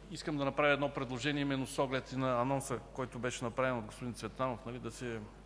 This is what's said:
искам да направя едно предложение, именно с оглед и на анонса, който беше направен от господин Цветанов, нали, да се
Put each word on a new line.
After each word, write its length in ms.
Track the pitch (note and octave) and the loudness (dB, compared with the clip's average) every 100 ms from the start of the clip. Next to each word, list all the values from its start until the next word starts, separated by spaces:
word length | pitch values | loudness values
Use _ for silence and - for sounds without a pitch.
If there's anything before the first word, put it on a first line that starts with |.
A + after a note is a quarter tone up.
| - | -10
искам 260 | D#3+ - D3 | -8 -4 0
да 80 | |
направя 280 | C#3 C3 D3 | 2 4 6
едно 160 | C#3 C#3+ | 6 4
предложение, 480 | C#3 B2+ B2+ C#3+ C#3+ | 0 -2 0 0 2
именно 240 | C#3+ C3+ B2+ | 2 2 0
с 120 | - | 0
оглед 340 | C#3 C3 - | 2 0 -2
и 40 | C3 | 0
на 240 | C3 B2 | 2 4
анонса, 380 | B2+ C#3 - A#2 - | 4 2 0 -4 -4
който 260 | - B2 B2 | -6 -6 -2
беше 260 | B2 - | -2 -2
направен 340 | A#2+ A#2 C3 B2 | -2 2 2 2
от 60 | |
господин 300 | G#2+ - B2 | -4 -6 -8
Цветанов, 520 | A2 A2 - C3 A2+ A#2 | -6 -8 -2 -2 -2 -6
нали, 120 | B2 | -6
да 120 | A#2 | -8
се 300 | - B2 A2+ G#2 - | -6 -6 -6 -8 -14